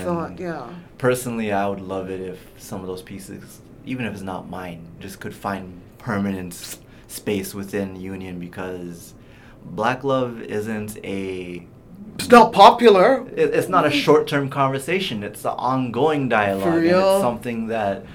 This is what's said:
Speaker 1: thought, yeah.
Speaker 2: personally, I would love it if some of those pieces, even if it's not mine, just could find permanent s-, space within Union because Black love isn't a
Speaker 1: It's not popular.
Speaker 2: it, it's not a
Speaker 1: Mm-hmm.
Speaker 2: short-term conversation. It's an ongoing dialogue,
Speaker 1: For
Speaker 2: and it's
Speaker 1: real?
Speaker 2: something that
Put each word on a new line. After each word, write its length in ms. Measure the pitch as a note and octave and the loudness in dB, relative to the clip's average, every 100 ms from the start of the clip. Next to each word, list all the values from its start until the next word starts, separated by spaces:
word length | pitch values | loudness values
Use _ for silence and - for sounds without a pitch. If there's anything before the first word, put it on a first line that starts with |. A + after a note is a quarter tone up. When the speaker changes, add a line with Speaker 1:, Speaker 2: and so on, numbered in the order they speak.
Speaker 1:
thought, 340 | F3+ E3+ E3 F3 | -4 -4 -6 -8
yeah. 280 | F3+ D#3 A#2 F3 - - | -8 -8 -12 -16 -18 -2
Speaker 2:
personally, 540 | B2+ B2 B2 A#2 G#2+ | 0 0 -2 -6 -2
I 140 | G2 G2+ | 0 -2
would 120 | F#2+ | -4
love 300 | F#2 F#2+ F#2 | -6 -6 -6
it 100 | F#2 | -8
if 180 | F#2 F2+ - - | -8 -12 -18 -20
some 220 | - G2+ | -14 -10
of 80 | F#2 | -10
those 140 | F#2 | -10
pieces, 580 | - G2 G2 G2 - - - - - | -12 -16 -14 -16 -16 -20 -20 -18 -10
even 180 | B2+ | -8
if 80 | A2 | -6
it's 80 | F#2+ | -8
not 280 | F#2+ F2+ F2 | -8 -10 -10
mine, 340 | F#2 F2+ E2 E2 - | -12 -12 -14 -16 -16
just 220 | F#2+ - | -16 -14
could 140 | G#2+ | -14
find 460 | - G#2 G2 F#2 F2+ - - | -10 -6 -6 -8 -16 -20 -12
permanent 540 | - G2+ G2+ F#2+ F2+ | -4 -2 -2 -4 -8
s-, 260 | - - - - - - | -12 -14 -16 -18 -20 -18
space 480 | - - G2 F#2+ | -10 -4 -4 -4
within 400 | G2+ G2 G2+ G2 F#2+ | -10 -8 -6 -6 -8
Union 440 | F#2 F#2+ F#2+ F2 | -10 -10 -10 -10
because 760 | F2 F#2 F#2 F2+ F2 E2+ - - - - - - | -10 -10 -10 -8 -10 -12 -16 -20 -20 -20 -20 -20
Black 380 | - F2+ A2+ B2+ | -12 -4 -2 -2
love 400 | C#3 C3 B2 A#2 | 0 0 -2 -6
isn't 560 | - G#2+ G#2+ G#2+ G#2+ - | -8 -6 -4 -6 -8 -10
a 600 | G2 G2 F#2+ F#2 F2+ F2 - - - - - - | -8 -6 -6 -8 -10 -12 -16 -20 -20 -20 -16 -10
Speaker 1:
It's 100 | - | 8
not 240 | A#3+ A3+ | 8 10
popular. 720 | F#3+ G#3+ A#3 A#3 F#3+ G#3 C4 - | 10 8 10 8 8 6 4 0
Speaker 2:
it, 260 | - D3+ | 0 2
it's 140 | D#3+ - | 2 2
not 180 | F3+ D3+ | 2 4
a 20 | |
Speaker 1:
Mm-hmm. 100 | D3 | 4
Speaker 2:
short-term 520 | - D3+ D3+ D3 C3+ | 4 4 4 0 -2
conversation. 720 | C#3+ C3+ C3+ D#3+ F#3+ F#3+ G#2+ | 0 0 0 -2 -2 -2 -6
It's 220 | G#2 - | -8 -6
an 80 | A#2+ - | -6 -2
ongoing 720 | B2 C3 B2+ A#2 D#3 D3 C3 | 0 0 0 0 2 2 2
dialogue, 360 | A2+ G2+ G2 | 2 2 2
Speaker 1:
For 120 | B2+ E3 | 2 2
Speaker 2:
and 60 | E3 | 4
it's 60 | |
Speaker 1:
real? 260 | F3+ F#3+ G3 | 4 4 4
Speaker 2:
something 480 | B2 A2 A#2+ A2+ A2 | 2 -2 -4 -6 -4
that 360 | A2+ G2+ F#2+ - | -2 -2 -2 -8